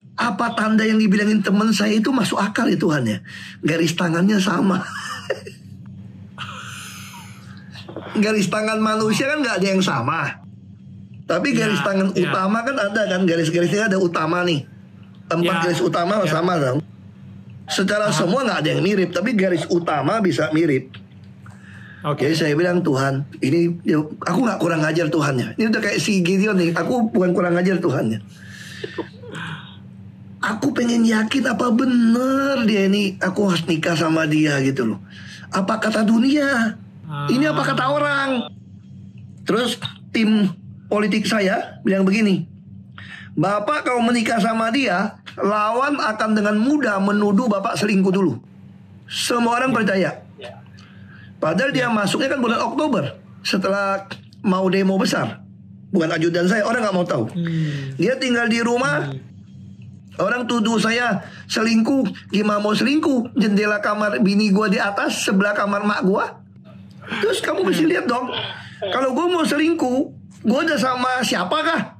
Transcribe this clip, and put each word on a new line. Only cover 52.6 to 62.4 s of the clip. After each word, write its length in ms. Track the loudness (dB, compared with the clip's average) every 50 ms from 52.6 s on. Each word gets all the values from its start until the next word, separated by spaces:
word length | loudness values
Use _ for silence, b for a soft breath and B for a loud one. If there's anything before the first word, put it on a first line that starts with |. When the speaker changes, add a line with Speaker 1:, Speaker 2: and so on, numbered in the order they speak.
Speaker 1:
Oktober, 420 | -2 -2 -2 -2 0 0 0 0 -2 -4 -8 -12 -20 -20 -20 -10
setelah 640 | -6 -4 -2 -2 0 0 -2 0 0 -2 -2 -4 -4 -10 -16 -18 -18 -20 -20 -6
mau 280 | -2 0 0 2 2 2
demo 280 | 2 2 2 2 2
besar. 460 | 2 0 0 0 -2 -2 -4 -6 -10 -16 -20 -20 -20 -20 -20 -20 -20 -16 -2
Bukan 240 | 0 0 0 2
ajudan 340 | 0 0 0 0 2 2 2
saya, 160 | 2 2 2
orang 220 | 2 0 0 0 0
nggak 100 | 0 0
mau 100 | 0 0
tahu. 220 | 0 -2 -2 -2 -4
Speaker 2:
Hmm. 680 | -4 -6 -4 -2 -2 -2 -2 -2 -4 -6 -8 -8 -4
Speaker 1:
Dia 180 | -2 0 0 0
tinggal 300 | 0 0 0 0 0 2
di 140 | 2 0 0
rumah, 480 | 0 0 0 0 0 0 0 -2 -4 -4
Speaker 2:
Hmm. 160 | -8 -10 -12 -16 -20 -20 -20 -20 -20 -18 -18 -18 -18 -18 -18 -20 -20 -20 -20 -20 -6 -4
Speaker 1:
orang 260 | -2 -2 0 -2 -2
tuduh 320 | -2 0 0 2 2 2
saya 400 | 2 2 2 0 0 0 0 -2 -2 B B B B B B
selingkuh. 560 | -2 0 0 2 4 2 4 4 2 2 2 0 -4 B B B
Gimana 300 | -2 0